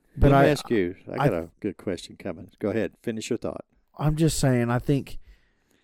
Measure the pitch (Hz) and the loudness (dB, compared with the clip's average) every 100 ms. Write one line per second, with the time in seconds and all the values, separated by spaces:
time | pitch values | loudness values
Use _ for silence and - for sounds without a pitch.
0 | _ - 139 139 143 147 - - 87 - | _ 2 6 6 6 2 0 0 0 -4
1 | - 107 139 87 85 - 104 - - 87 | -10 -2 0 0 -4 -8 -8 -6 -8 -8
2 | - - 98 85 - - 104 107 95 _ | -10 -12 -12 -12 -14 -6 -4 -2 -4 _
3 | - 110 - 117 85 - - _ _ - | -8 -8 -6 -4 -6 -10 -16 _ _ -4
4 | 147 156 160 - 139 123 117 120 - 143 | -2 2 0 2 2 2 0 -2 0 -2
5 | - - - - _ _ _ _ | -2 -12 -12 -20 _ _ _ _